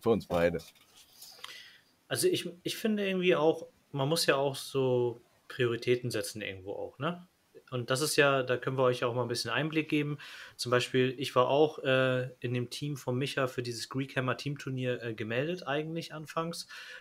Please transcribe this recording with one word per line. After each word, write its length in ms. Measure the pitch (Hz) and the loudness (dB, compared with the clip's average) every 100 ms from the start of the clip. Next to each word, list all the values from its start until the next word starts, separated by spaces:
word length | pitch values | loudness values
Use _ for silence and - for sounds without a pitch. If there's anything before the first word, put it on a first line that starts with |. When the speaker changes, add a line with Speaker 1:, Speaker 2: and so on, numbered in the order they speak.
Speaker 1:
Für 80 | 113 | 2
uns 160 | 101 - | 2 2
beide. 320 | 87 87 85 - - _ - - - - - - - - - _ _ - | 4 4 2 -8 -20 _ -20 -20 -20 -20 -18 -16 -16 -18 -20 _ _ -6
Speaker 2:
Also 200 | 127 180 | 0 2
ich, 220 | 175 175 - | 0 -4 -8
ich 140 | 170 - | -8 -4
finde 300 | 220 208 196 | -2 0 0
irgendwie 280 | 185 180 147 | 2 4 4
auch, 320 | 160 160 - _ _ | 4 2 -4 _ _
man 180 | 139 139 | -2 0
muss 160 | 165 - | 2 4
ja 100 | 139 | 4
auch 200 | 139 131 | 2 -2
so 640 | - 135 131 123 120 117 _ _ - | -4 0 4 4 2 -2 _ _ -12
Prioritäten 640 | - 120 117 - 123 123 | -2 0 0 2 2 2
setzen 300 | 113 101 110 | -2 -4 -6
irgendwo 320 | 98 98 95 | -8 -8 -8
auch, 260 | - 98 - | -8 -8 -4
ne? 280 | 147 175 - _ _ - - | -4 -4 -14 _ _ -20 -8
Und 200 | 127 120 | -6 0
das 120 | 131 | 0
ist 160 | 151 - | 2 6
ja, 260 | 143 135 | 6 6
da 140 | 127 123 | 2 0
können 200 | 143 131 | 0 2
wir 60 | |
euch 220 | 127 123 127 | 2 4 0
auch 80 | |
mal 80 | 123 | 0
ein 80 | 117 | -2
bisschen 200 | 120 123 | -2 -2
Einblick 360 | 117 156 156 151 | 0 0 0 0
geben. 300 | 151 147 147 - - - - | 0 0 -6 -10 -16 -16 -8
Zum 140 | 123 | 2
Beispiel, 440 | 123 123 131 127 127 | 2 4 2 2 0
ich 160 | 131 127 | 0 2
war 120 | 127 | 4
auch, 320 | 139 151 - | 6 4 2
äh, 500 | 139 131 131 127 127 - | 2 4 4 2 -2 -6
in 120 | 123 | -4
dem 160 | 123 120 | -2 -4
Team 280 | - 147 139 | -6 -6 -6
von 200 | - 123 | -2 -2
Micha 300 | 139 - 131 | -2 -2 -2
für 160 | - | -2
dieses 240 | 120 113 - | -6 -6 -6
Greekhammer 480 | 131 135 135 127 120 | -6 -4 -2 -2 -2
Teamturnier, 640 | 143 143 139 131 127 120 | -4 -6 -6 -4 -2 -4
äh, 120 | 117 | -6
gemeldet 520 | 110 107 117 151 180 131 | -6 -4 -2 -2 -4 -4
eigentlich 480 | 147 156 165 160 | -4 -2 -6 -8
anfangs, 540 | 156 151 165 165 170 - - - - | -12 -8 -4 -4 -6 -12 -14 -16 -14